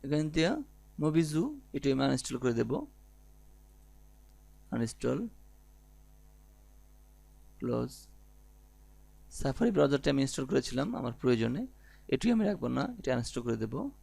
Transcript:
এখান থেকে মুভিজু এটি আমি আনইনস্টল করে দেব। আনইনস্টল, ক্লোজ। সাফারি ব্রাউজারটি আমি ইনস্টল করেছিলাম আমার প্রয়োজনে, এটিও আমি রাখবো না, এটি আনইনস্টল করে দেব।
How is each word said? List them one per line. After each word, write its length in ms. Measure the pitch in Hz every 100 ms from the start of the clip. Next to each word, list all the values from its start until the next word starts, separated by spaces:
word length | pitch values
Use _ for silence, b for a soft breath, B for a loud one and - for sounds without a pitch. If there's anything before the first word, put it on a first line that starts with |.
এখান 260 | 139 151 156
থেকে 200 | 160 165 311 277 - - -
মুভিজু 600 | 151 156 156 156 240 285 -
এটি 200 | 139 139
আমি 120 | 131
আনইনস্টল 340 | 139 131 - 127
করে 140 | 123
দেব। 220 | 117 110 139 294 - - - - - - - - - - - - - - - - - -
আনইনস্টল, 580 | 120 117 - 123 131 233 - - - - - - - - - - - - - - - - - - - - - - -
ক্লোজ। 480 | 123 120 123 - - - - - - - - - - - - - -
সাফারি 400 | - 139 131 233
ব্রাউজারটি 400 | 185 143 139 147
আমি 120 | 139
ইনস্টল 240 | 135 - 131
করেছিলাম 500 | 180 - 123 165 240
আমার 160 | 123
প্রয়োজনে, 540 | 123 127 120 117 139 262 - b b b
এটিও 260 | - 233
আমি 100 | 226
রাখবো 240 | 208 190 123
না, 260 | 123 143 240
এটি 120 | 131
আনইনস্টল 320 | 123 120 127
করে 140 | 117 113
দেব। 340 | 107 127 277 -